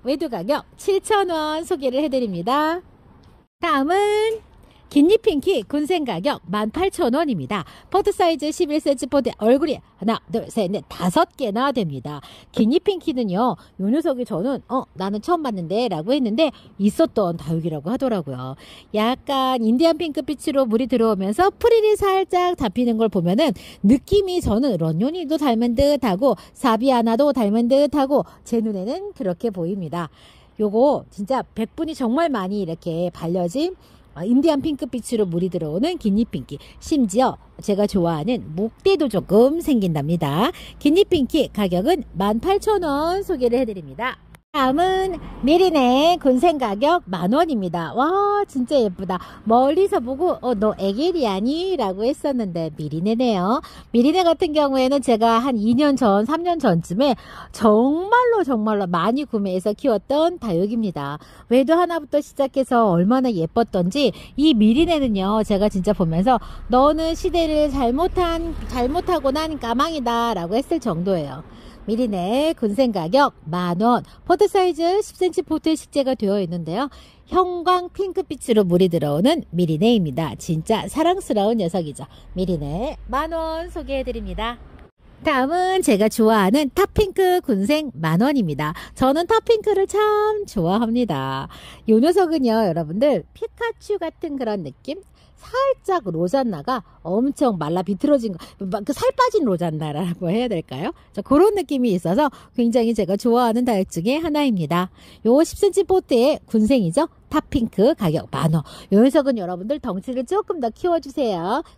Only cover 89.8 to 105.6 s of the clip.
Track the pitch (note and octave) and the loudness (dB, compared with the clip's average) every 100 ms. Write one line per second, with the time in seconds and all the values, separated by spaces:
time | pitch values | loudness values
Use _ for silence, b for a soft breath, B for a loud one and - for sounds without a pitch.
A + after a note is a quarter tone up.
89.8 | G4 G4+ G#4+ G#4 G#4+ G#4+ G4 G#3 E3 G3+ | 2 2 2 2 0 -2 -4 -2 0 0
90.8 | A#3 A#3 A#3 C#3+ C3+ C3+ C#3+ B B B | 0 0 0 -2 -4 -6 -10 B B B
91.8 | - A3 D4 F4+ E4+ D#4+ B3 A3 G#3 D#3+ | 2 4 6 4 2 2 2 2 0 -2
92.8 | D3+ F#3 D4 G#3+ - - A4 - A#4 A4 | -4 0 2 2 -4 -12 -14 -6 -8 -8
93.8 | - G4+ E4 - E4 C#4 A3+ G#3 D3 - | -8 -6 -6 -8 -10 -6 -4 -4 -8 -12
94.8 | - E4+ - b b _ - B4 C#5 B4+ | -12 -12 -12 b b _ -6 -2 0 -2
95.8 | - F4+ G3 E3 F3+ C4+ B3 E3 D3+ B3+ | -2 -2 -2 -2 0 0 -2 -4 -6 -6
96.8 | b b E3 G3 C4+ - C#4 F#3 D3+ F3 | b b -4 -2 -2 0 0 0 -2 -2
97.8 | F#3 G3 D4 C#4+ A3+ E3+ B - G3 G3+ | -2 -2 2 2 0 -8 B -12 -6 -6
98.8 | G#3+ - B4 C5 B4 G#4+ C4 F3 E3+ D#3 | -6 -2 -2 2 0 2 0 0 -2 -4
99.8 | D3+ D3 F3+ F3 F3 G#3+ B3 F3+ - C3 | -6 -4 -6 -4 -2 -2 -2 -4 -6 -8
100.8 | G#3+ - b - - C#4+ G4+ G4+ C#4+ C#4 | -8 -8 b -12 0 4 4 2 -2 -2
101.8 | B3 F#3 E3 G3+ D4+ B B - A#3 A#3+ | 0 0 0 0 0 B B -2 0 2
102.8 | A3+ A3+ F3+ G3+ B3 A#3 A#3+ A3+ B3+ G3+ | 0 0 -2 -2 0 2 2 0 0 0
103.8 | F#3+ - F#3 C#4+ E4 D4 C#4+ G3+ D3 E3+ | -2 -4 -2 -2 -2 0 0 0 0 -2
104.8 | F3+ B B B A3 C4+ E4 - | -2 B B B 2 4 2 2